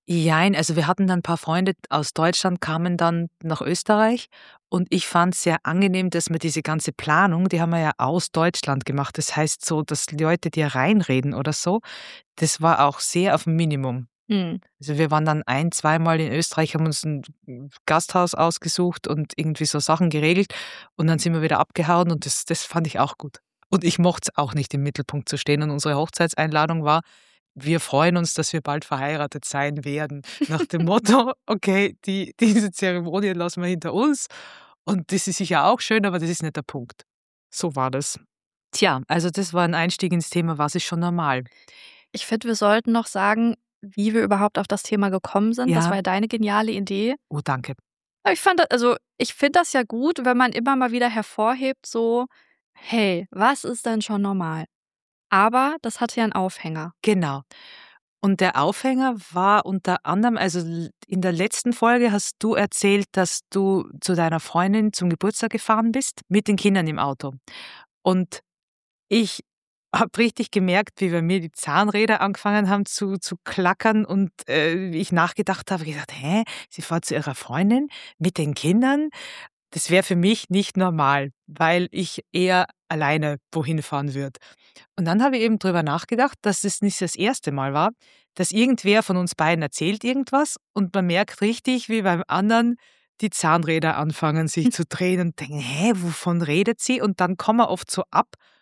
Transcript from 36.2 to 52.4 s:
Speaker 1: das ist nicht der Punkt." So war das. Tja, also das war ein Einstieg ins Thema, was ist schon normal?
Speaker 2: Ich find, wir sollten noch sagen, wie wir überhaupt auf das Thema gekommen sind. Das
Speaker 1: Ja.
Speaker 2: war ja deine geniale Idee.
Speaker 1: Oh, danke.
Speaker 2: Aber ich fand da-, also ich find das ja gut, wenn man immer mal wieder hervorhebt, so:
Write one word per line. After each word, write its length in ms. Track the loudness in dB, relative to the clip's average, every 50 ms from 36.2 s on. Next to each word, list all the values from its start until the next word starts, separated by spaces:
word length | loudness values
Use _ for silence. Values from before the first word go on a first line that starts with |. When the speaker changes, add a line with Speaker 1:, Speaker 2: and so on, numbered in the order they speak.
Speaker 1:
das 100 | -2 -2
ist 120 | -4 -2 -4
nicht 140 | -6 -6
der 60 | -6 -10
Punkt." 400 | -8 -10 -12 -12 -12 -16 _ -20 _ _ _ _ _ _ _ _ _
So 240 | -10 -6 -4 -4 -2
war 140 | -2 -2 -2
das. 280 | -2 -4 -6 -6 -8 -10 _ _ _ _ _ _ _ _ _ _ -4
Tja, 300 | 0 2 2 2 0 -2 0
also 200 | 0 0 0 0
das 220 | -2 -2 -4 -2 0
war 100 | 0 2
ein 100 | 2 2
Einstieg 380 | 0 0 0 -2 -2 -2 0 0
ins 180 | 0 -2 0
Thema, 260 | -2 0 0 0 0 0
was 160 | 0 0 0
ist 80 | -2 -4
schon 160 | -4 -2 -2
normal? 440 | -2 0 0 0 0 0 0 -2 -2 -8 _ _ _ -20 -20 -20 -20 -20 -20 -20 _ _ _
Speaker 2:
Ich 140 | -12 -6
find, 180 | -4 -4 -4 -2
wir 100 | -2 -2
sollten 380 | 2 4 4 4 4 2 2 0
noch 140 | 0 0
sagen, 500 | -2 -4 0 0 2 2 2 2 0 0 -2 _ _ _ _ -20
wie 300 | -12 -6 -2 0 2 2
wir 80 | 2 2
überhaupt 340 | 4 2 2 2 2 0 -2
auf 80 | -2
das 160 | -2 -4 -4 -2
Thema 280 | -2 0 0 0 0
gekommen 420 | 0 -2 -4 -2 0 0 2 2 0
sind. 220 | 0 0 2 2
Das 80 | 4 4
Speaker 1:
Ja. 60 | 2
Speaker 2:
war 60 | 2
ja 60 | 0 0
deine 240 | 0 0 0 0 -2
geniale 440 | -2 -2 -2 0 2 0 0 0 -2
Idee. 440 | -4 -4 -4 -2 -2 -2 -2 -2 -4 _ _
Speaker 1:
Oh, 100 | -8 -6 -2
danke. 300 | -2 -4 -4 -4 -8 -12 -12 _ _ _ _ _ _ _ _ _
Speaker 2:
Aber 80 | 0 0
ich 80 | 2
fand 180 | 4 2 4 4
da-, 60 | 4 2
also 260 | 2 2 4 2 2 2 -4 _ _ _
ich 160 | -6 -6 -2
find 200 | 0 0 4 4
das 160 | 4 2 4 2
ja 100 | 0 0
gut, 400 | 0 -2 -2 0 0 0 0 0
wenn 120 | 2 4
man 160 | 4 2 2 2
immer 220 | -2 0 0 2
mal 140 | 2 0 0 0
wieder 160 | 0 0 0
hervorhebt, 800 | 0 -2 -6 -6 -4 0 0 0 0 0 -2 -4 -4 -6 _
so: 400 | -8 -4 -2 0 2 2 0 -2 -4 -8 _